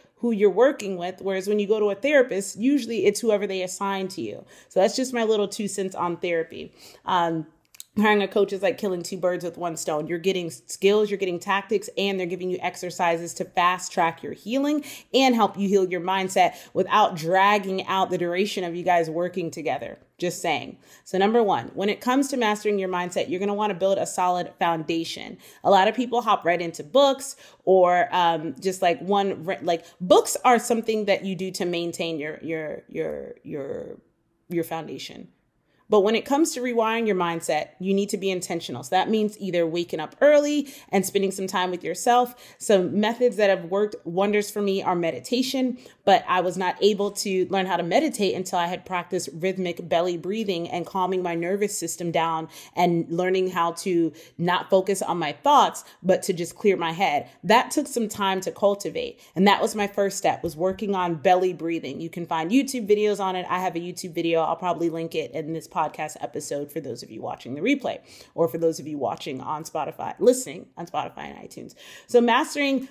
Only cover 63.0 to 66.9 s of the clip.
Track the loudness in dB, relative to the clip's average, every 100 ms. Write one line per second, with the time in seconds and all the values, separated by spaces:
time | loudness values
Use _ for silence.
63 | 2 0 -2 -4 -4 -2 -2 -4 -8 -10
64 | -10 -4 0 2 0 -2 -2 -2 -2 -4
65 | -6 -6 -6 -6 -6 -8 -6 -4 -4 -4
66 | -10 -8 -10 -8 -6 -6 -6 -8 -8